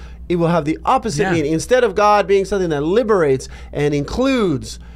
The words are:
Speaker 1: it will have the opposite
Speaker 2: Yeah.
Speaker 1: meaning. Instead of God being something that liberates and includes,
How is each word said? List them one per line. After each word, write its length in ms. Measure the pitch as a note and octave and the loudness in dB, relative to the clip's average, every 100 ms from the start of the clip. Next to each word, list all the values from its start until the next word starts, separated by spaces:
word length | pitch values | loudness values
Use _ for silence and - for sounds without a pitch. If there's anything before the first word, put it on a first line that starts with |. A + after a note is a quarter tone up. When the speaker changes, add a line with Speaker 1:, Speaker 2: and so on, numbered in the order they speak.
| - - - | -16 -16 -4
Speaker 1:
it 80 | F3 | 0
will 120 | E3 | 2
have 160 | E3+ D3 | 2 0
the 120 | D#3+ | -4
opposite 400 | - B3+ A#3+ C#3+ | 0 0 0 -2
Speaker 2:
Yeah. 80 | F#3+ | 0
Speaker 1:
meaning. 200 | F3 C#3+ | 0 0
Instead 300 | D#3+ D#3 B3 | -2 2 2
of 120 | B3 | 2
God 320 | F#3 G#3 G#3 F#3+ | 2 4 4 4
being 180 | G3 | 2
something 260 | F#3 G3+ F3+ | 2 -2 -2
that 120 | D3 | -2
liberates 640 | D3+ G3+ A#3+ G#3 D3+ C3 - - - | 0 0 2 2 2 0 -2 -14 -12
and 200 | - D3 | -4 -2
includes, 840 | D3 C#3 - C4 C4 G3+ C3+ G#2+ - - | 0 -2 -2 0 2 0 -2 -6 -14 -16